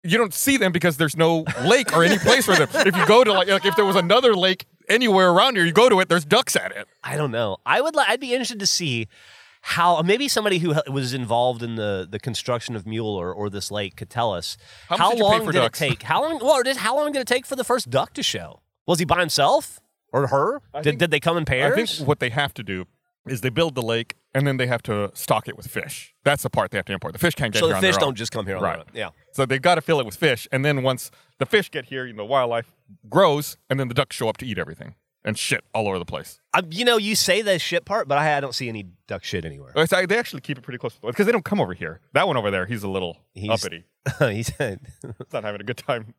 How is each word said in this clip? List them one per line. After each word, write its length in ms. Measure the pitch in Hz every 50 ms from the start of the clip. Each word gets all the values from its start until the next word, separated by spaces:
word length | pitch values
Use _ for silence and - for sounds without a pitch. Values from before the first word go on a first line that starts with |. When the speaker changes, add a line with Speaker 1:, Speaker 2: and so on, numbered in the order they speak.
Speaker 1:
You 160 | - 170 180 226
don't 160 | 233 196 -
see 220 | - - 277 277 254
them 140 | 196 185
because 240 | 160 170 165 175 151 135
there's 180 | 165 151 -
no 280 | 151 165 165 170 160 160 156 131 - 123
lake 320 | 175 226 277 240 - -
or 60 | 165 165
any 140 | 175 - 185
place 260 | - - 247 269 233
for 100 | - 185
them. 120 | 160 147 - - 320 -
If 100 | 294 165
you 100 | 185 -
go 160 | - 214 240 254
to, 80 | 214
like, 160 | 202 190 180 196
like, 160 | 196 190 -
if 120 | 196 196
there 80 | 220 208
was 100 | 196 190
another 380 | 196 175 170 202 247 269 240 214
lake 320 | 185 185 185 190 - - _ _ _ _ -
anywhere 420 | 202 240 254 226 196 190 185 180
around 260 | 170 185 226 269 247
here, 80 | 196 170
you 80 | 170
go 160 | 156 202 233 254
to 120 | 214 185
it, 80 | 185 -
there's 160 | 165 175 147
ducks 300 | 147 185 240 254 - -
at 160 | - 90 95
it. 140 | 95 101 104 _ _ _ -
Speaker 2:
I 120 | 123 135
don't 140 | 147 151 135
know. 280 | 113 117 117 104 95 - _
I 160 | 120 151 220
would 140 | 277 320 311
li-, 80 | 294 254
I'd 140 | 196 220 247
be 120 | 277 247
interested 260 | 240 262 240 - 240 208
to 80 | 196
see 400 | 185 - - 180 143 123 117 110 - _ - - - - - - - _ _
how, 400 | - - - 165 170 180 175 156
maybe 260 | 165 175 208 240 285 277
somebody 300 | - 233 214 208 190 175
who 140 | 170 170 147
h-, 80 | 156 - 135
was 240 | 135 139 131 123 127
involved 480 | 131 123 101 117 120 123 127 123 113
in 140 | 120 117 113
the, 300 | 110 107 104 101 95 90 82
the 80 | 107 104
construction 580 | - 139 110 - - - 120 117 - - 120
of 100 | 107 87
Mueller 460 | 110 110 113 113 107 101 95 87 90
or 160 | 92 104 104 104
this 220 | 95 101 - -
lake 260 | 101 104 101 95 _
could 140 | - 107 _
tell 220 | - 120 120 113 95
us 220 | 87 82 - - - - - - - - -
Speaker 1:
How 80 | 170
much 40 | 165
Speaker 2:
how 100 | 170 196
Speaker 1:
did 80 | 240 233
you 60 | 208
pay 60 | 196
Speaker 2:
long 140 | 214 220 220
Speaker 1:
for 60 | 180
Speaker 2:
did 60 | 156 -
Speaker 1:
ducks? 200 | 120 113 - -
Speaker 2:
it 80 | 160 135
take? 140 | 123 -
How 200 | - - 156 196
long? 160 | 285 320 330 -
Well, 200 | 214 277 311 262
just 180 | 240 262 269 -
how 160 | 180 220 247
long 160 | 294 294 294
did 80 | 285 269
it 60 | 240
take 200 | - 240 262 247
for 100 | - 277
the 80 | 254 240
first 240 | - 247 254 - 120
duck 240 | 123 131 - - _
to 80 | 285
show? 380 | - - - 95 85 73 - _ _ _ _ _ _
Was 120 | - 180 156
he 60 | 185
by 140 | 143 170 175
himself 600 | 180 156 - - 139 170 254 311 - - - - _ _ _ _ _ _
or 140 | - 131 139
her? 340 | 120 131 139 151 381 277 285 _ _ -
Speaker 1:
I 40 | 143
Speaker 2:
Did, 20 | 151 147
Speaker 1:
think 80 | 147 -
Speaker 2:
did 120 | 175 170
they 100 | 151 147
come 160 | - 170 170 175
in 60 | 156
Speaker 1:
I 20 |
think 280 | - 131 123 120 139 - 208 233 208
Speaker 2:
pairs? 120 | - 151
Speaker 1:
what 180 | 147 131 147 -
they 80 | 131 120
have 220 | 110 147 143 135 -
to 80 | -
do 220 | 110 98 95 92 90 _ _ _ _ _ _ _ _
is 140 | - 135 -
they 80 | - 127
build 260 | 110 156 165 160 131
the 60 | 127
lake 340 | 117 110 117 113 117 _ - _ _ _ -
and 120 | 135 143
then 120 | 143 135 127
they 80 | 123
have 160 | 123 123 117
to 280 | - - 107 104 101 95 _
stock 340 | - - - 123 107 - 127
it 80 | -
with 100 | - -
fish. 480 | - - 104 90 147 - - - - _ _ _
That's 180 | 139 143 -
the 80 | - 127
part 200 | - 123 101 90
they 60 | -
have 80 | 101 90
to 60 | -
import. 220 | 98 92 - 78 87
The 40 | -
fish 160 | - 170 -
can't 160 | - 139 110 101
get 60 | 107
Speaker 2:
So 60 | 165
Speaker 1:
here 60 | -
Speaker 2:
the 40 | 101
Speaker 1:
on 40 | 95
Speaker 2:
fish 120 | 190 190 -
Speaker 1:
their 60 | 98
Speaker 2:
don't 80 | 151 139
Speaker 1:
own. 60 | 127
Speaker 2:
just 160 | 101 117 -
come 120 | - 113 101
here 120 | 98 95 92
on 40 |
Speaker 1:
Right. 120 | 101 87 80
Speaker 2:
their 60 | 82
own. 320 | 80 _ _ 117 104 82 _
Yeah. 180 | _ _ _
Speaker 1:
So 140 | - - 135
they've 160 | 117 135 131
gotta 180 | 131 175 180 160
fill 180 | - - 160 143
it 60 | 123
with 120 | 107 95
fish, 300 | - 170 151 123 113 - -
and 100 | - 131
then 200 | 135 151 147 135
once 280 | 127 131 127 123 - - _ _ _ _ _ _
the 80 | 135
fish 240 | - - 208 180 -
get 160 | - 151 123
here, 180 | _ 135 131 127
you 80 | 123
know, 140 | 110 104 104
wildlife 440 | 110 139 135 127 120 117 117 113 _ _ _ _ _ 98 _ _ 107
grows, 480 | 117 170 196 165 143 147 147 - - _ _ _
and 100 | 131 135
then 80 | 135 123
the 60 | 117
ducks 200 | 147 135 _ -
show 140 | - 120 110
up 80 | 107 -
to 80 | 127
eat 120 | 127 104 90
everything 360 | 80 - 82 - - - - _ _ _ _ _ _
and 140 | - 107 -
shit 260 | - - 135 - _ _
all 160 | - 110 110 101
over 100 | 95 90
the 60 | 87
place. 360 | - - 71 78 - - _ _ _
Speaker 2:
Um, 140 | - 180 185 160
you 140 | 160 190 247
know, 140 | 240 233 220
you 160 | 202 208 220
say 260 | - - 196 180 208
that 180 | 226 202 190 160
shit 240 | - - 170 175 -
part, 220 | - 196 226 175 135
but 100 | 139 143
I, 180 | 151 156 147
I 40 | 143
don't 140 | 139 131 117
see 140 | - 131 117
any 160 | 110 107 98 90 87 _ _
duck 180 | _ 104 92 -
shit 200 | - - 90 80
anywhere. 260 | 80 71 69 69 64 -
Speaker 1:
It's, 160 | 147 160 165
I, 120 | 196 185 185
they 140 | 175 202 240
actually 240 | 233 - - 131
keep 160 | - - 143 127
it 20 |
pretty 160 | 113 - 123 120
close 160 | - 120 -
to 40 | _
the, 120 | - 113 123
'cause 100 | - 202
they 80 | 202
don't 120 | 240 208 156
come 140 | - 202 202
over 100 | 131 90
here. 280 | 90 - 87 80 80 - _ _
That 140 | - 139 180
one 100 | 196 143
over 140 | 123 104 104
there, 160 | 98 92 92
he's 160 | 98 120 107
a 60 | 101 98
little 280 | 95 95 92 85 82 _ _ _
Speaker 2:
He's 160 | _ 95 98 104
Speaker 1:
uppity. 340 | 113 107 101 92 87 85 87 _ _ _
Speaker 2:
<laughs> 160 | _ 131 - -
he's 340 | 151 117 101 107 113 - - -
a 180 | 147 110 95 - - - - _
Speaker 1:
He's 300 | - - 113 _ 123 _
not 120 | - 123 104
having 160 | 107 104 101
a 20 | 101
good 140 | 107 120 -
time. 340 | - - 131 117 107 107 -